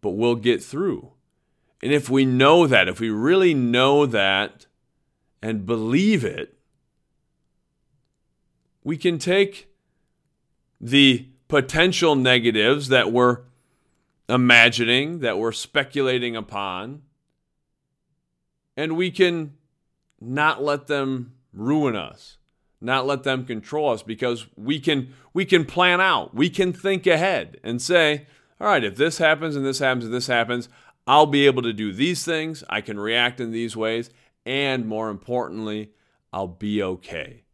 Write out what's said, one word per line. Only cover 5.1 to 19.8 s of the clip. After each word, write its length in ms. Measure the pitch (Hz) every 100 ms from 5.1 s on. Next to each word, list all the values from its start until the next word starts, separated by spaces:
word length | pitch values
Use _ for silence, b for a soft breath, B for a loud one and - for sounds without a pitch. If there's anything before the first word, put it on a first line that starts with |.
| _ _ _
and 240 | 110 110 95
believe 580 | 117 110 139 202 202
it, 340 | 110 76 - _ _ _ _ _ _ _ _ _ _ _ _ _ _ _ _ _ _ _ _ _ _ _
we 140 | - 160
can 220 | 180 165
take 500 | - 190 196 - - _ _ _ _ _ _ _ _ _ _ _
the 480 | 117 139 139 123 - _ _
potential 680 | 147 131 156 175 180 170
negatives 720 | 143 127 127 117 107 107 143 139
that 240 | 131 107
we're 280 | 120 123 120 - _ _ _ _ _ _ _ _
imagining, 920 | 127 123 120 117 110 117 123 147 170
that 180 | 123 107
we're 140 | 113
speculating 840 | 107 - 147 131 143 135 127 120
upon, 680 | 113 104 104 98 92 110 147 139 _ _ _ _ _ _ _ _ _ _ _ _ _ _ _ _ -
and 200 | 160 160
we 140 | 185
can 440 | - 185 170 151 143 _ _